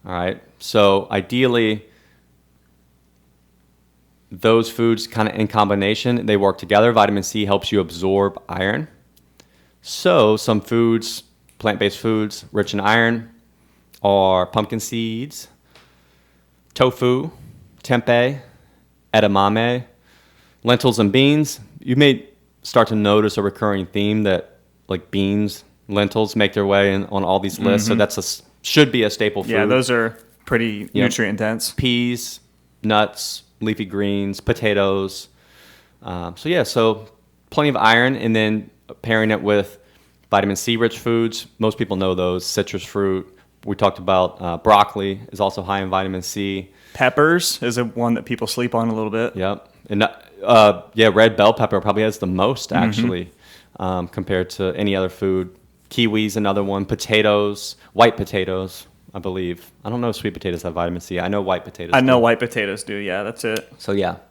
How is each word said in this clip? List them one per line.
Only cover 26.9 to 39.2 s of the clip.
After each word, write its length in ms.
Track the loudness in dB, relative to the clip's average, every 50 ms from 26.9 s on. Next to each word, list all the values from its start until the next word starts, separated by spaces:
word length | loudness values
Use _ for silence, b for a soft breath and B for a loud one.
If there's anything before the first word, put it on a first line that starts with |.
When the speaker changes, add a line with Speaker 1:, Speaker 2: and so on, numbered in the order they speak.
Speaker 1:
in, 140 | 0 -2 -4
on 180 | -4 -4 -2 0
all 160 | 0 0 0
these 180 | 0 -4 -6 -2
lists. 280 | 0 0 0 0 0
So 60 | 0
Speaker 2:
Mm-hmm. 60 | 2 2
Speaker 1:
that's 200 | 0 0 0 -8
a 20 |
s-, 220 | -8 -8 -10 -12 _ _ _ _
should 300 | -10 0 4 4 4 4
be 120 | 4 0 0
a 60 | 0
staple 320 | 0 0 -2 -2 -2 -4
food. 100 | -6 -2
Speaker 2:
Yeah, 120 | -2 0 2
those 260 | 2 2 2 2 2
are 280 | 0 0 0 -2 -6 -10 -20 _ _ _ _
pretty 440 | -2 -2 -2 0 -2 -6 -8 -12 -4
Speaker 1:
Yep. 20 | -2
Speaker 2:
nutrient 440 | 0 0 0 0 -2 -4 -4 -2 -4
dense. 340 | -4 -4 -4 -4 -8 -8
Speaker 1:
Peas, 680 | -6 -2 0 0 0 0 0 -2 -4 -6 -8 -14 -16 -18 _ _ _ _ _ _ _ _
nuts, 600 | -2 2 2 2 2 0 -4 -10 -10 -10 -10 -14 _ _ _ _
leafy 240 | -6 -6 -4 -6 -8
greens, 560 | -8 -4 -4 -2 -2 -2 -2 -4 -4 -6 -6
potatoes. 880 | -4 -4 -4 0 0 0 2 2 2 2 0 0 -2 -4 -8 -12 -18 _ b b b b b b b b b b b b b b
Um, 340 | -14 -12 -10 -10 -10 -12 -14
so 120 | -10 -6 -2
yeah, 140 | -2 0
so 460 | -2 0 0 2 2 2 0 -2 -10 -20 _ _ _ _ _ _ _ _
plenty 180 | -2 0 0 0
of 60 | 2
iron, 400 | 4 4 6 6 6 4 2 0
and 180 | -2 -2 0 2
then 340 | 2 2 2 0 -2 -6 -10 _ _ _ -20 -20 _
pairing 280 | -4 0 0 2